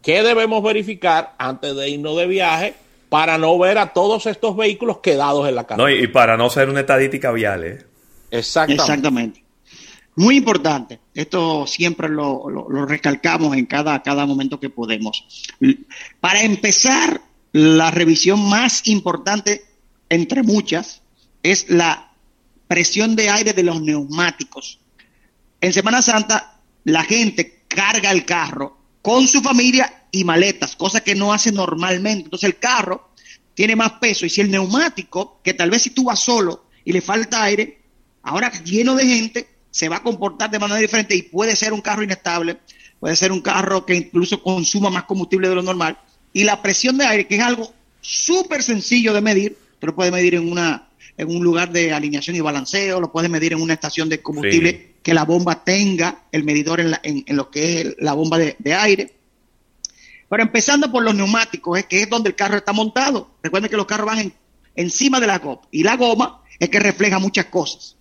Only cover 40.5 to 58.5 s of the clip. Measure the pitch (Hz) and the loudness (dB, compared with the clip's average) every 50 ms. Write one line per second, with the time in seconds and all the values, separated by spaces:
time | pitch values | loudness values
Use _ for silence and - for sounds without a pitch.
40.5 | 208 208 208 202 202 220 220 214 226 226 214 - 208 180 170 - - 185 214 226 | -4 -4 -4 -2 0 0 0 2 2 -2 0 0 -2 -2 -2 -4 -4 -2 -2 0
41.5 | 214 - 214 214 214 208 - 214 208 214 214 196 190 - _ 180 170 175 170 170 | 0 0 -2 -2 -4 -4 -4 -4 -4 -4 -2 -4 -6 -6 _ -4 -4 -2 -2 -4
42.5 | 170 - _ _ - _ - - _ _ - 156 160 151 185 190 190 180 - 190 | -6 -8 _ _ -20 _ -20 -20 _ _ -6 -2 0 0 0 0 0 -2 -2 -2
43.5 | - 190 196 190 190 185 185 - 180 180 - - - 175 180 175 208 - - 185 | -2 0 0 0 -2 -2 0 0 -2 -2 -2 -2 0 0 0 0 -2 -4 -2 -2
44.5 | 185 180 160 - - 208 196 196 185 180 - - 196 190 175 - 190 190 185 185 | -2 0 -2 -2 -2 0 0 0 -2 -4 -4 -4 -4 -4 -2 0 0 0 2 2
45.5 | 185 180 180 185 185 175 165 160 - - _ _ _ _ _ _ _ 190 208 208 | 0 0 -2 -2 -2 -2 -2 -4 -4 -8 _ _ _ _ _ _ _ 0 2 2
46.5 | 208 202 - 196 190 - - 254 262 269 285 240 214 208 190 - 208 208 240 247 | 0 0 -2 -2 -2 0 0 0 0 2 0 2 2 0 0 0 0 0 0 0
47.5 | 247 226 226 - _ _ _ _ _ _ - - - - - - 349 381 370 - | -2 -4 -6 -12 _ _ _ _ _ _ -14 -8 -6 -6 -2 0 0 0 0 -2
48.5 | 311 277 - 233 226 202 - - 240 247 226 220 214 208 208 220 208 190 202 208 | -4 -4 -2 -2 -4 -4 -2 0 0 2 2 2 2 2 2 2 2 2 0 -2
49.5 | 202 _ _ _ _ _ - 156 151 175 185 180 180 180 180 175 170 175 170 170 | -6 _ _ _ _ _ -8 -6 -2 0 -2 0 2 2 2 2 2 0 -2 -2
50.5 | 175 175 170 165 139 - - _ _ _ - - _ - 156 156 170 175 175 170 | -2 -2 -2 -2 -4 -4 -10 _ _ _ -20 -20 _ -10 -6 -4 -2 0 0 2
51.5 | 165 170 180 175 170 175 170 160 151 147 151 147 147 143 143 170 175 170 156 151 | 2 0 -2 -2 0 0 0 0 0 -2 -4 -4 -4 -6 -6 -6 -4 -4 -2 -2
52.5 | 147 139 131 - 185 196 196 196 185 185 175 151 - 165 170 170 165 156 160 165 | -4 -4 -6 -4 -4 -2 -2 -2 -2 -2 -4 -4 -2 -2 -2 0 0 0 0 0
53.5 | 165 160 165 165 160 156 - 151 - 165 160 160 156 156 - - 151 147 147 196 | 0 -2 -2 -2 -2 -4 -4 -8 -4 -4 -2 -2 -4 -4 -6 -8 -6 -4 0 2
54.5 | 196 165 165 175 170 - - _ _ _ _ - 165 160 151 156 170 175 180 175 | 2 4 4 2 0 -2 -14 _ _ _ _ 2 2 2 2 2 0 0 2 0
55.5 | 160 - - 185 185 196 202 196 190 165 165 180 - - _ _ - 156 147 151 | -4 -2 -2 -2 0 2 2 0 0 0 -2 -4 -4 -8 _ _ -6 -4 -2 0
56.5 | 147 151 143 160 165 170 170 165 156 160 - 156 147 139 135 - 143 139 131 - | 0 0 0 -2 -2 0 0 -2 -2 -4 -6 -6 -6 -6 -4 -4 -4 -4 -4 -4
57.5 | - 147 156 170 170 165 165 - - - 156 151 143 151 160 160 165 165 160 147 | -6 -4 -4 -2 -2 -4 -6 -6 -6 -4 -4 -4 -2 -2 0 2 2 2 2 0